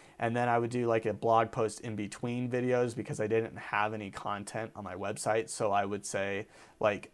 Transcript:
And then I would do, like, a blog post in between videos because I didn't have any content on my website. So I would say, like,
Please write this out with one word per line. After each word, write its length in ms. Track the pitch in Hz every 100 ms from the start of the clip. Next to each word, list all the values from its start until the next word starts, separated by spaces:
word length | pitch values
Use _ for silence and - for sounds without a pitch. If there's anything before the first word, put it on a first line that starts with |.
| - -
And 180 | 117 120
then 140 | 123
I 80 | 117
would 120 | 117
do, 160 | 120 120
like, 200 | 113 110
a 80 |
blog 360 | 98 113 113 113
post 300 | - 110 -
in 160 | 120 107
between 540 | 101 - 120 123 123
videos 440 | 123 123 123 123
because 240 | 113 104 147
I 80 | 107
didn't 300 | 113 113 107
have 380 | - 110 107
any 160 | 110 101
content 600 | - - 101 101 113 110 -
on 80 |
my 100 | 98
website. 540 | 90 98 104 - 110 113
So 240 | - 110
I 140 | 101 101
would 180 | 104
say, 440 | - 101 98 98 107 - - -
like, 280 | 107 101 -